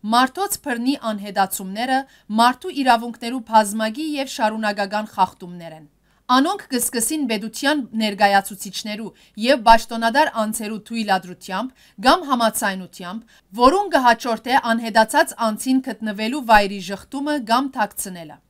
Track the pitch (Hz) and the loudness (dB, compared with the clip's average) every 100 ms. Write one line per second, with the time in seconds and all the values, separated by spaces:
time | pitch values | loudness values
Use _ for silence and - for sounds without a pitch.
0 | 208 233 254 349 392 - 285 240 247 277 | 2 2 2 0 -4 -4 -6 -2 -2 -2
1 | 226 214 208 196 190 - 190 196 233 262 | -4 -6 -6 -2 -2 -2 -8 -6 -2 -2
2 | 269 _ _ 214 240 254 370 269 262 233 | -2 _ _ 2 2 2 -8 -2 2 2
3 | 240 226 233 262 220 226 208 220 220 220 | 2 -10 -8 -8 4 4 4 -2 -4 -4
4 | 311 294 269 - 220 220 214 208 196 208 | -6 -4 -6 -2 -2 0 -4 -2 -4 -4
5 | 214 - 185 - 175 175 165 156 147 _ | -6 0 0 0 -16 -14 -16 -16 -20 _
6 | _ _ - 254 302 392 - 254 233 240 | _ _ 0 2 2 -2 -4 -4 -4 -4
7 | 226 311 262 214 220 - 277 302 233 220 | -4 -4 -4 -4 -6 -4 -2 -2 -4 -2
8 | 214 202 202 196 196 196 202 - 214 214 | -2 2 4 4 0 -12 -12 -10 -10 -10
9 | 214 _ _ - 226 277 220 226 - 233 | -10 _ _ -4 0 4 6 6 4 -2
10 | 226 254 311 233 214 214 214 220 - 233 | 0 2 2 0 -4 -4 -8 -10 -8 -6
11 | 208 190 185 175 - 190 254 _ _ - | -2 -2 -2 -16 -10 -8 -8 _ _ 0
12 | 240 349 294 247 226 220 208 190 180 - | 2 2 2 0 0 0 -4 -4 -10 -14
13 | 175 220 - _ _ 196 247 370 403 311 | -12 -12 -14 _ _ 4 4 6 2 4
14 | 247 226 254 220 247 262 - 226 226 220 | 4 2 0 -4 0 0 2 -2 0 2
15 | 220 294 339 - 226 220 262 262 262 220 | 2 2 0 0 -4 -2 0 0 0 -8
16 | 220 202 220 294 233 214 202 202 170 196 | -8 -4 -4 -4 4 4 4 -4 -10 -10
17 | - 269 285 294 220 233 277 262 208 - | -10 -8 -4 -4 0 0 0 -4 -4 -4
18 | 196 180 156 147 _ | -12 -12 -16 -20 _